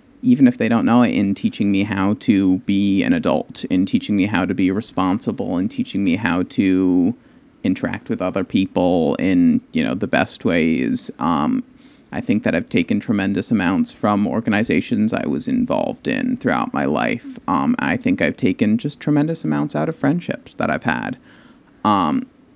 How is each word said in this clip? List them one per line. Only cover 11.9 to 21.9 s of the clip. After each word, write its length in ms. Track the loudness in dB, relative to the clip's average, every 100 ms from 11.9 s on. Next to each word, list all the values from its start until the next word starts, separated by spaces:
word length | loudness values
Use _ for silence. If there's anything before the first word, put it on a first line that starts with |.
| -20 -12
I 100 | -8
think 220 | -2 -2
that 100 | 0
I've 160 | -2 -2
taken 300 | -2 0 -2
tremendous 500 | -2 -2 0 -2 0
amounts 420 | 0 2 0 -2
from 360 | -2 0 2 0
organizations 840 | -2 0 0 0 0 0 0 0
I 120 | -2 -2
was 220 | -4 -2
involved 600 | -2 0 -2 -2 -4 -4
in 300 | -2 -2 -2
throughout 340 | -2 -2 -2
my 140 | -2 -2
life. 540 | 0 -2 -4 -8 -12 -4
Um, 280 | -2 0 0
I 180 | 0 -2
think 240 | 0 0
I've 160 | 0 0
taken 400 | -2 0 0 0
just 220 | -2 -6
tremendous 440 | 0 0 0 -2
amounts 320 | -4 -2 -2 -2
out 140 | -4
of 60 | -2
friendships 580 | 0 0 -2 -8 -8 -6
that 140 | -2
I've 140 | -2
had. 340 | -2 -2 -4 -10 -14 -20 -20 -20 _ -4
Um, 440 | 0